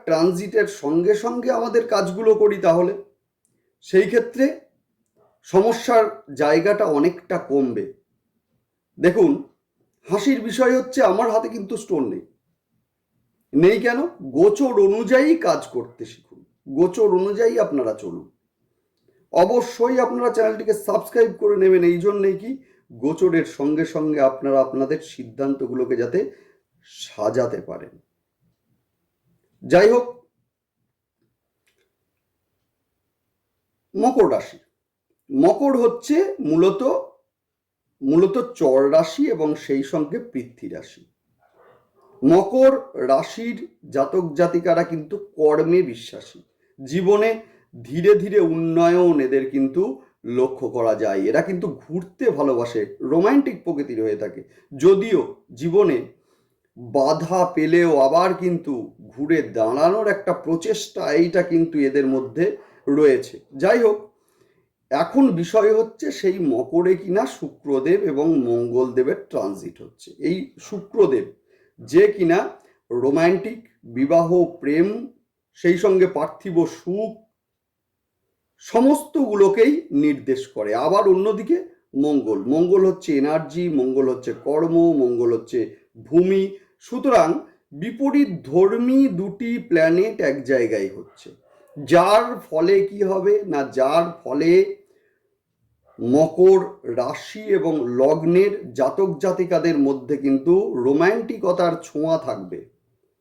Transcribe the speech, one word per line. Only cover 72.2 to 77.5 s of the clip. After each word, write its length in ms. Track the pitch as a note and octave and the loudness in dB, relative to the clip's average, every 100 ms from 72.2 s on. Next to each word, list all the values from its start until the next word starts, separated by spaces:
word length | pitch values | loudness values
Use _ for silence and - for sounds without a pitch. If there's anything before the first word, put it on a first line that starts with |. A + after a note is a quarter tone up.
| E3+ F3+ - - _ _ _ | 0 0 -2 -12 _ _ _
রোমান্টিক, 680 | A#2+ C3 D#3 E3+ F#3 G#3+ A#3+ - _ A#2 A#2+ | -2 0 2 2 2 -4 -12 -20 _ -12 -4
বিবাহ, 320 | C#3 E3 E3 F3+ E3+ - | 2 2 4 2 0 -2
প্রেম, 260 | C#3 D3+ F#3+ A3+ B3+ _ _ _ _ _ | -2 0 0 -2 -12 _ _ _ _ _
সেই 180 | F3+ F3 | 0 2
সঙ্গে 240 | G3+ F#3+ F3+ D3 | 2 2 2 0
পার্থিব 400 | D#3 - G3 E3 - - | -6 -8 -4 -2 -2 -6
সুখ 320 | - G3 A3 - _ _ _ | -8 -8 -8 -12 _ _ _